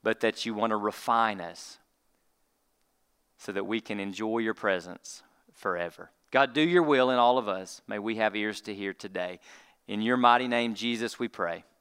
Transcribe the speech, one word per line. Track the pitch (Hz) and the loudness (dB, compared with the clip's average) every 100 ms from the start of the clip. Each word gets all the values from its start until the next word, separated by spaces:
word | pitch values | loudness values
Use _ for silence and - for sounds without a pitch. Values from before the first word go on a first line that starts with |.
but | 110 110 | 0 0
that | 113 - | 0 0
you | 117 | -6
want | 107 113 | -2 0
to | 107 | 0
refine | 104 - - 117 113 101 | -2 -4 0 2 2 -2
us | 85 85 - - _ _ _ _ _ _ _ _ _ _ _ _ _ _ _ _ | -10 -12 -18 -20 _ _ _ _ _ _ _ _ _ _ _ _ _ _ _ _
so | - | -8
that | 98 98 | -6 -4
we | 113 | -6
can | - 104 | -4 -8
enjoy | 98 95 110 113 | -6 -6 -4 -2
your | 110 | -2
presence | 107 107 92 87 90 - - _ _ _ | -2 -2 -2 -4 -16 -18 -20 _ _ _
forever. | _ 101 90 87 - 87 _ _ | _ -6 -4 -6 -8 -20 _ _
God, | 131 135 | 2 2
do | 127 | 2
your | 160 175 | 4 4
will | 156 135 127 | 6 4 4
in | 123 | 6
all | 120 127 | 6 4
of | 107 | 0
us. | 95 95 - - | -4 -8 -16 -10
May | 104 | -6
we | 104 110 | -4 0
have | 110 | 0
ears | 101 107 101 | 0 -4 -4
to | - | -10
hear | 101 98 | -8 -8
today. | 95 104 95 90 90 - - - _ - | -8 -10 -6 -6 -8 -18 -20 -20 _ -8
In | 104 | -4
your | 110 127 | 0 4
mighty | 123 120 123 | 6 6 2
name, | 120 117 | -2 -2
Jesus, | 104 117 117 117 - | -4 -4 -4 -4 -6
we | 120 | -8
pray. | - 87 85 - _ | -4 -6 -6 -12 _